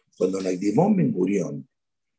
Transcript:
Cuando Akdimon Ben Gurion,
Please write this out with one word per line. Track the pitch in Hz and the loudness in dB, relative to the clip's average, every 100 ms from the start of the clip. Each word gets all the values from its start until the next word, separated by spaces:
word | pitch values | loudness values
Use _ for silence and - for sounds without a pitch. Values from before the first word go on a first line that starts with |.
| _ - | _ -4
Cuando | 92 95 | -2 -2
Akdimon | 92 92 104 113 196 190 | -2 -2 0 2 4 4
Ben | 147 | 2
Gurion, | 92 92 101 78 71 - _ _ _ _ | 0 0 0 -2 -8 -14 _ _ _ _